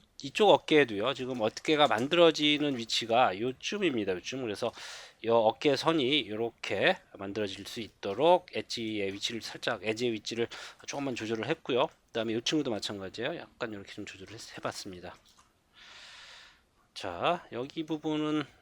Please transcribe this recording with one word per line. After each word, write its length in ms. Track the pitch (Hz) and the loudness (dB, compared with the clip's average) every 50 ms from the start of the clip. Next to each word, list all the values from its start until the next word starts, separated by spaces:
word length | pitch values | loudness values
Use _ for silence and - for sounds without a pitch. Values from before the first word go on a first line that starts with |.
| _ _ _ - - | _ _ _ -14 -12
이쪽 260 | 135 - - 214 196 | -6 2 4 8 8
어깨에도요, 640 | 147 - - - 156 147 139 117 104 98 107 131 139 | 8 8 8 6 6 6 6 6 2 -2 -2 -2 -2
지금 260 | 131 127 127 131 123 | -2 -4 -6 -2 0
어깨가 480 | 107 117 - - - - 156 147 147 | 0 0 0 -2 0 2 6 6 6
만들어지는 920 | 127 110 110 131 147 170 175 170 165 147 139 151 147 147 143 151 143 135 | 6 6 2 2 2 6 8 8 6 6 4 2 2 2 2 2 0 -2
위치가 600 | 117 113 - - - 120 110 113 123 127 104 92 98 | -2 -4 -4 -4 -4 0 2 4 4 4 4 2 0
요쯤입니다. 760 | 117 127 127 - - - 214 208 202 160 127 113 101 95 92 | -4 -4 -6 -6 -6 -6 -4 0 0 0 0 0 0 -2 -2
요쯤. 280 | 87 - - 131 135 | -4 -4 -8 -8 -6
그래서 300 | 127 107 101 - 123 110 - - - - - - - - _ - - | -6 -6 -4 -4 -4 -4 -4 -6 -16 -14 -14 -16 -18 -20 _ -6 0
요 100 | 113 113 | 4 4
어깨 400 | 117 107 110 113 - - 147 135 | 6 6 6 2 4 2 2 2
선이 520 | - 135 156 165 160 123 123 151 147 110 98 | 4 2 0 2 2 2 2 2 0 0 -2
요렇게 680 | 107 107 117 113 - - - - 107 98 127 170 196 - - _ - | -4 -4 -4 -4 -6 -8 -8 -6 -2 2 2 2 2 0 -6 _ -14
만들어질 540 | 101 98 98 98 107 104 98 98 95 98 | -10 -10 -6 -4 -4 -4 -4 -6 -10 -12
수 120 | - - 120 | -12 -10 -10
있도록 680 | 104 92 _ - - 101 98 113 147 170 180 175 - - - | -12 -12 _ -10 -6 -6 -2 2 4 4 4 4 2 -4 -10
엣지의 580 | 113 - - - 120 113 110 110 104 98 98 98 | -10 -8 -8 -8 -6 -6 -6 -4 -4 -4 -4 -4
위치를 300 | 101 - - 120 110 - | -6 -8 -6 -8 -8 -10
살짝, 420 | - - 117 - 139 117 98 90 | -10 -12 -6 -6 -6 -4 -4 -4
엣지의 280 | 110 110 113 123 120 113 | -4 -4 -2 -2 -2 -2
위치를 340 | 104 - - 117 113 117 - - - - - - _ - | -4 -6 -8 -4 -4 -4 -4 -6 -14 -16 -16 -18 _ -14
조금만 260 | - - 139 139 135 120 | -10 -8 -6 -6 -6 -6
조절을 340 | 110 110 107 117 110 107 | -6 -4 -4 -4 -4 -2
했고요. 400 | 127 165 - - - 127 120 151 - - _ _ | -4 -6 -6 -4 -2 0 0 0 0 -4 _ _
그다음에 260 | _ - 117 110 113 110 | _ -6 -4 -2 -2 -2
요 80 | 120 | -2
친구도 300 | - - 160 156 135 131 | -2 0 0 0 0 -2
마찬가지예요. 640 | 107 98 - - 107 98 95 95 90 110 120 151 175 | -4 -4 -6 -8 -8 -8 -10 -12 -10 -8 -8 -6 -8
약간 360 | 143 120 - _ - 123 113 | -8 -14 -16 _ -10 -10 -8
요렇게 220 | 107 101 98 - - | -8 -12 -14 -14 -14
좀 140 | 107 98 | -14 -14
조절을 260 | - - 98 95 92 104 | -14 -14 -16 -18 -16 -16
했-, 240 | 117 - - - | -16 -16 -16 -16
해봤습니다. 580 | - - 123 - - - 104 92 87 87 85 - - _ _ _ _ _ _ _ _ _ _ _ - - - - - - - - - - - - - - - _ _ _ _ _ _ _ _ - | -8 -8 -8 -8 -8 -12 -12 -14 -14 -14 -16 -18 -18 _ _ _ _ _ _ _ _ _ _ _ -20 -20 -20 -20 -20 -20 -20 -20 -20 -20 -20 -20 -20 -20 -20 _ _ _ _ _ _ _ _ -16
자, 500 | - - 95 87 87 120 156 175 170 - - | -12 -10 -8 -6 -2 0 0 0 -2 -6 -10
여기 340 | - 113 131 143 - 165 156 | -10 -10 -10 -8 -8 -10 -6
부분은, 580 | 156 160 151 156 156 151 151 151 151 151 151 139 - _ _ | -6 -6 -6 -4 -4 -4 -2 -2 -2 -2 -4 -4 -6 _ _